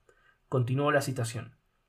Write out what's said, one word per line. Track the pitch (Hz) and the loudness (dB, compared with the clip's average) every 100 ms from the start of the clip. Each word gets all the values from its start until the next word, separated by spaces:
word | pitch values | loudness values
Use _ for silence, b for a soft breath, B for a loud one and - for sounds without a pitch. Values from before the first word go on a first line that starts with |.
| _ _ _ _ _ | _ _ _ _ _
Continúo | 127 117 131 147 | 0 0 0 2
la | 143 | 2
citación. | 139 127 113 110 - - _ _ | 2 -4 -6 -8 -12 -18 _ _